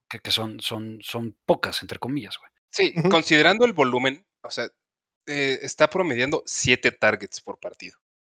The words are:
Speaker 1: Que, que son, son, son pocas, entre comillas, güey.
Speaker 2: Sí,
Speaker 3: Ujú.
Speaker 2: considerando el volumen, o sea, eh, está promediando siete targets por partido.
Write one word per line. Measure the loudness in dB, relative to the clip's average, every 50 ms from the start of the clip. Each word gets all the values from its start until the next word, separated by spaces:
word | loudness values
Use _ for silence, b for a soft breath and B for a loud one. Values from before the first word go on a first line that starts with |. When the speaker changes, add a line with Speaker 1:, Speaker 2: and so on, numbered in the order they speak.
| _ -16
Speaker 1:
Que, | -16 -12
que | -6 -4
son, | -2 -2 -2 -6 -8 -8
son, | -8 -6 -6 -6 -8 -10 -12 -14
son | -12 -10 -8 -6 -6 -8 -10 _ _
pocas, | 0 0 0 0 -4 -6 -6
entre | -8 -10 -10 -8
comillas, | -6 -6 -6 -6 -8 -10 -12 -16
güey. | _ _ _ _ _ _
Speaker 2:
Sí, | -2 0 0 0 2 0
Speaker 3:
Ujú. | 2 4
Speaker 2:
considerando | 4 4 4 4 6 6 6 6 6 4 4
el | 2 4
volumen, | 2 2 2 2 2 0 -2 -2 -4 _ _ _ _
o | -16 -10
sea, | -8 -8 -8 -8 -10 _ _ _ _ _ _ _ _ _ _
eh, | -6 -4 -2 -2 -2 -2 -4
está | -6 -8 -2 0 0 2
promediando | 2 0 -2 -2 0 0 0 0 -2 -4 -4
siete | -6 -6 -2 0 2 2 2 2 0
targets | 0 2 2 2 2 0 -4 -10 -14 -14
por | -14 -14 -14 -12
partido. | -14 -16 -14 -16 -18 -20 -20 _ _ _ _ _